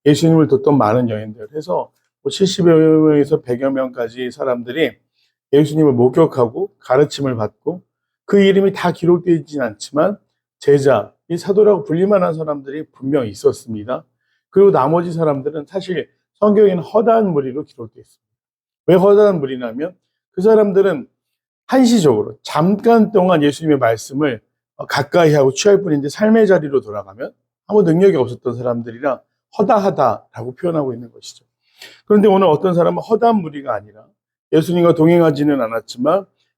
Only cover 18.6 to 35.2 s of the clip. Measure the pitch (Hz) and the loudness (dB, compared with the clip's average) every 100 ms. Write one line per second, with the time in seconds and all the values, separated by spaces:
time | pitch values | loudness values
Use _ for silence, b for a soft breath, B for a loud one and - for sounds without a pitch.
18.6 | _ _ - 180 196 202 208 180 135 131 | _ _ 0 2 4 4 4 2 -4 -8
19.6 | 120 117 165 180 _ _ _ - 196 220 | -10 -10 -12 -12 _ _ _ -4 2 2
20.6 | 208 185 196 156 113 _ _ _ _ _ | 2 0 0 -2 -8 _ _ _ _ _
21.6 | - 262 247 233 151 107 104 - - 147 | -4 0 2 4 2 0 -2 -10 -8 -2
22.6 | 170 202 233 233 208 208 180 170 147 139 | 0 0 2 2 2 2 2 2 0 -2
23.6 | 156 143 120 113 - 135 151 113 _ _ | -2 0 0 -2 -6 -4 -4 -4 _ _
24.6 | _ - 131 - 139 175 160 147 135 131 | _ -18 -8 -6 -2 2 2 4 2 2
25.6 | 208 196 190 147 143 - 214 226 214 185 | 2 2 2 -4 -4 -2 2 4 4 2
26.6 | 151 135 107 104 98 101 160 _ _ _ | 0 -4 -4 -14 -14 -14 -16 _ _ _
27.6 | - 208 175 165 196 165 120 120 127 117 | -4 0 2 4 2 2 -2 -4 -8 -6
28.6 | 123 120 117 113 139 123 _ _ _ - | -6 -6 -8 -8 -6 -6 _ _ _ -4
29.6 | 202 220 196 156 131 104 _ - 117 123 | 0 2 0 0 -2 -2 _ -16 -14 -8
30.6 | 175 160 139 117 120 117 - - _ _ | -6 -4 -6 -8 -14 -20 -20 -20 _ _
31.6 | _ B B B - 214 202 190 185 147 | _ B B B 0 2 4 4 4 2
32.6 | 190 170 170 175 - 220 233 220 160 143 | 0 0 0 -2 -4 0 0 0 -4 -12
33.6 | 135 110 107 107 _ _ _ _ - 156 | -8 -10 -10 -20 _ _ _ _ -2 -2
34.6 | 160 175 170 165 160 175 | 0 0 2 2 4 4